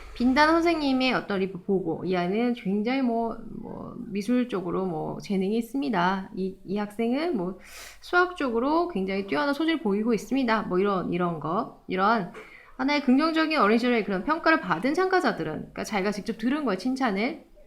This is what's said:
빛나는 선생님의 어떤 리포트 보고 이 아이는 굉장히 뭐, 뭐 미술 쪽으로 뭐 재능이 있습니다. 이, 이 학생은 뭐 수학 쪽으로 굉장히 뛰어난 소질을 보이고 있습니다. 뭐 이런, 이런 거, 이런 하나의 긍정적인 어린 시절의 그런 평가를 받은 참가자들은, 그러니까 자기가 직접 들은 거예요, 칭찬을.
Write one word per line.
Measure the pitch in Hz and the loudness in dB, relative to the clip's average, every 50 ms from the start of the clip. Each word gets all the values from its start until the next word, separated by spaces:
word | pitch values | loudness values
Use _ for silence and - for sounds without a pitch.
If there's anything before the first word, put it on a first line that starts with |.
| - - - | -16 -14 -4
빛나는 | - 240 254 254 294 302 311 330 | 0 2 4 6 6 6 6 6
선생님의 | 339 330 339 330 311 294 269 262 254 262 262 | 4 4 2 2 2 2 2 2 2 2 2
어떤 | 220 165 - - 202 185 | 2 0 0 -2 -2 -2
리포트 | 196 185 190 175 - | -2 -2 -4 -8 -4
보고 | - 196 180 170 160 151 - - | -2 -2 0 0 -2 -4 -4 -2
이 | 180 185 | -2 0
아이는 | 175 175 180 202 220 240 247 240 | 0 0 0 0 0 0 0 -2
굉장히 | 240 - 185 196 208 208 240 262 269 | -2 -2 -2 -2 0 0 0 0 0
뭐, | 262 240 226 226 233 226 - - - - - - | 0 0 0 0 -2 -4 -6 -8 -12 -12 -12 -12
뭐 | - - - - - - - - - | -12 -12 -12 -12 -12 -12 -12 -12 -10
미술 | - 190 202 190 247 247 247 240 247 | -6 -6 -6 -2 0 2 2 2 0
쪽으로 | - 185 185 175 170 180 190 | -2 -4 -4 -2 -2 -2 -2
뭐 | 185 160 156 156 156 156 - | -2 -2 -4 -4 -6 -8 -8
재능이 | 151 - 202 190 190 190 220 233 | -6 -2 -2 0 0 0 0 -2
있습니다. | 233 - - 277 285 269 214 175 175 185 196 190 190 - - | -2 -4 -4 -4 -2 0 0 2 2 2 0 -2 -6 -8 -6
이, | 185 190 190 190 - - | -6 -6 -6 -6 -10 -8
이 | - 190 208 | -6 -4 -4
학생은 | 208 202 208 - 226 233 247 285 320 359 311 | -4 -6 -4 -2 -2 0 0 0 -2 -2 -2
뭐 | 202 170 185 196 - - - - - - - - - | -2 -4 -4 -6 -10 -16 -20 -20 -18 -18 -18 -20 -16
수학 | - - - 349 359 359 359 | -8 0 2 2 2 2 0
쪽으로 | - 294 254 226 226 247 285 311 330 349 349 | -4 -4 0 0 0 2 2 2 2 2 2
굉장히 | - 190 190 190 190 202 196 | 0 -4 -2 -2 -2 -4 -2
뛰어난 | - 269 294 294 285 | -2 -2 0 0 0
소질을 | 277 285 320 320 330 - | 2 2 2 2 0 0
보이고 | - 208 190 208 220 247 233 | 0 0 0 2 2 2 0
있습니다. | 196 - - 254 269 262 220 220 208 | 0 0 0 0 0 2 2 2 0
뭐 | - - 180 180 | 0 0 2 2
이런, | 202 202 196 180 - - | 2 2 2 0 0 0
이런 | 170 175 180 175 165 156 | 0 0 0 0 -2 -2
거, | 147 156 175 214 269 - - - - | -4 -2 -2 -2 -2 -4 -10 -16 -8
이런 | - 185 185 190 208 233 220 175 - - - - - - - - - - - | -4 0 2 2 4 2 2 0 -6 -10 -16 -18 -18 -20 -20 -20 -18 -8 -4
하나의 | 262 277 294 294 | -2 0 0 2
긍정적인 | 285 247 254 269 311 330 311 320 320 302 311 285 | 4 4 4 6 6 4 4 2 2 2 4 4
어린 | 208 202 226 | 4 6 4
시절의 | 233 247 247 240 226 190 | 4 4 2 2 2 2
그런 | 202 196 185 - | 0 -2 -2 0
평가를 | 277 320 330 - 330 320 311 | 0 0 2 4 4 2 2
받은 | 320 185 165 165 202 269 320 | 2 -2 -2 0 0 0 0
참가자들은, | 349 370 370 381 359 349 233 180 - 160 156 | 2 2 2 2 2 2 2 0 0 -4 -6
그러니까 | 151 - - - - - - | -6 -8 -10 -10 -8 -8 -6
자기가 | - 208 196 185 208 | -4 -2 -2 0 0
직접 | 196 196 - - 214 - | -2 -4 -6 -6 -6 -2
들은 | 220 254 285 311 294 | -2 -2 -2 0 0
거예요, | 226 190 190 | -2 -2 -2
칭찬을. | - 254 262 262 269 233 190 190 220 285 330 - - - - - - | -2 -4 -2 0 0 0 0 0 -2 -2 -4 -8 -14 -20 -20 -20 -20